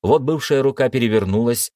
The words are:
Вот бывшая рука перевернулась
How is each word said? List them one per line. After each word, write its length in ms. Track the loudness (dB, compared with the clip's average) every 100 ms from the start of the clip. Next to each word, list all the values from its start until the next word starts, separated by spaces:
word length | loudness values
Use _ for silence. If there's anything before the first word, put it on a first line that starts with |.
Вот 200 | 2 2
бывшая 400 | 2 -4 0 0
рука 260 | 0 0 -2
перевернулась 840 | 0 2 0 0 0 0 -2 -6